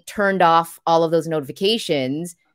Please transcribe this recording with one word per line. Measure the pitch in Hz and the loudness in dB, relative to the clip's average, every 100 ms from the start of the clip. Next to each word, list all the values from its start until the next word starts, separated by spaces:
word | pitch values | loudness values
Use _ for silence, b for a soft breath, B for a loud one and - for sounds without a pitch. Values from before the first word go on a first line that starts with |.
| - | -10
turned | - 196 190 | -4 0 4
off | 170 165 170 - 160 | 4 4 0 -6 0
all | 165 | 2
of | 165 | 2
those | 165 160 | 0 -2
notifications, | 156 135 - 196 226 - 147 131 147 175 - _ | -4 -6 -4 -2 -2 -2 -2 -2 -4 -8 -14 _